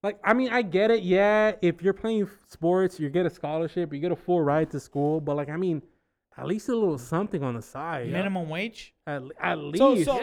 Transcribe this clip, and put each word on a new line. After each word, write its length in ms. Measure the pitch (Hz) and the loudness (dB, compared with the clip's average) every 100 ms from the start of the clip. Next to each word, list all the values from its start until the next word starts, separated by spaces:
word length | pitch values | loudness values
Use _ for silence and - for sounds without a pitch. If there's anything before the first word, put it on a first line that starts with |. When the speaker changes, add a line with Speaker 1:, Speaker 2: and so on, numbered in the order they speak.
Speaker 1:
Like, 180 | 202 208 | -6 -2
I 120 | - | 2
mean, 160 | 240 254 | 2 2
I 100 | 240 | 0
get 280 | 208 180 220 | 0 2 4
it. 120 | 226 | 2
Yeah, 540 | 180 185 202 214 214 196 | 4 4 6 4 2 2
if 180 | 175 170 | -2 0
you're 120 | 190 | -2
playing 300 | 190 220 220 | -2 -2 -2
f-, 200 | 196 - _ | -2 -6 _
sports, 520 | - 170 180 185 180 | -2 2 2 2 -2
you 80 | 147 | -2
get 160 | 165 | 0
a 60 | 175 | 0
scholarship, 600 | - 147 160 165 185 165 | -4 -6 -4 -4 -4 -4
you 80 | 143 | -4
get 120 | 175 | -4
a 40 | 160 | -4
full 260 | - 180 | 0 2
ride 280 | 143 151 156 | 4 2 0
to 60 | 139 | -4
school. 380 | - 143 147 160 | -6 -2 0 0
But, 140 | 147 147 | -2 -4
like, 120 | 143 | -4
I 80 | 160 | -2
mean, 260 | 185 156 - _ _ _ _ - | -2 -2 -6 _ _ _ _ -12
at 100 | 135 | -6
least 220 | 208 - | -4 -2
a 80 | 233 | 0
little 220 | 202 143 | 0 -2
something 440 | 123 160 208 175 | -4 -4 -2 -4
on 120 | 135 | -4
the 80 | 117 | -6
side. 460 | - 135 160 151 120 | -10 -12 -8 -8 -4
Speaker 2:
Yeah. 40 | |
Speaker 3:
Minimum 380 | 170 196 185 160 | -2 -2 -4 -4
wage? 440 | 160 226 - - _ - | -6 -6 -10 -20 _ -10
Speaker 1:
At, 160 | 143 131 - | -10 -10 -6
at 160 | 180 165 147 165 | -4 -4 -4 4
Speaker 3:
So, 160 | 277 | 6
Speaker 1:
least, 100 | 226 | 6
Speaker 3:
so, 140 | 165 254 | 2 0